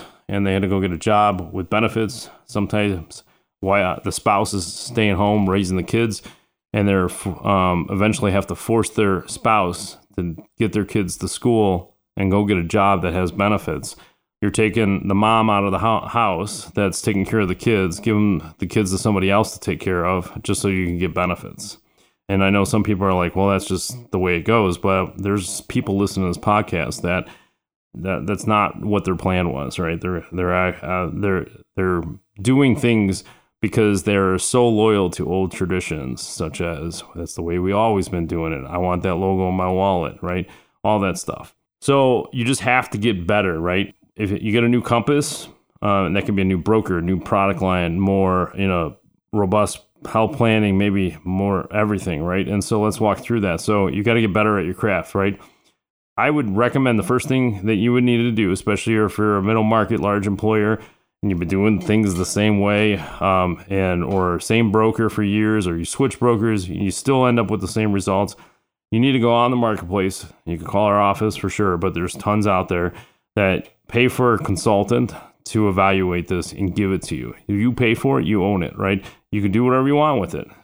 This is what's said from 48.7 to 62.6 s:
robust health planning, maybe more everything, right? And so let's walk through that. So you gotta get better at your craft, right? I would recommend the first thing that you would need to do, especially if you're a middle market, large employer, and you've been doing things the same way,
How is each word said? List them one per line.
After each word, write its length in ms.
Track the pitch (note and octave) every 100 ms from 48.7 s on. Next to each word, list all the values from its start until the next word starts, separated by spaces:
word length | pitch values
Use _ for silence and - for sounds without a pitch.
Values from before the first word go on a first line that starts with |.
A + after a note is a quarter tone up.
| F2+ D#2+ - _ _ -
robust 460 | G#2+ F#2+ G#2 G2+ - _ _ -
health 260 | A2+ A2 -
planning, 400 | A2+ A2 G#2 G2
maybe 400 | G2+ G2 F#2 D#2
more 500 | F2+ F#2+ G2+ F#2+ -
everything, 520 | G#2+ G#2+ G2 F#2+ D2+
right? 240 | E2+ F#2 F#2
And 160 | G2+
so 160 | - A2
let's 200 | G#2+ -
walk 180 | A2 G2
through 240 | - A#2
that. 180 | G2 E2
So 260 | - G#2 F#2+
you 160 | D#2
gotta 180 | G#2+ A#2
get 120 | A2
better 260 | G2 G#2+ G2+
at 60 |
your 100 | F2
craft, 400 | F2 A2+ F#2 -
right? 240 | G#2 G2 F#2+ - _ _ _ _ _ _ -
I 140 | B2+
would 260 | D3+ A#2 G2
recommend 420 | A#2+ C#3 C3 A2
the 60 |
first 240 | F#2+ B2 -
thing 380 | C3 B2 G2+ G#2
that 100 | G#2
you 160 | A#2
would 100 | B2
need 160 | B2 A#2
to 140 | A#2+
do, 180 | A2 G2
especially 440 | F#2+ - G#2 -
if 240 | A2 G#2 -
you're 180 | G#2+ G2+
a 60 |
middle 200 | G2 A2
market, 380 | G#2+ A2+ G#2 A2+
large 260 | G2 G2+ G2+
employer, 540 | G2 G#2+ G#2+ G#2 A2 - _ _ -
and 80 | G2+
you've 80 | F2
been 80 | E2+
doing 340 | F#2+ G#2 G2+
things 340 | F2 G#2+ G#2
the 100 | F2
same 340 | F#2 G#2 G#2+
way, 400 | G#2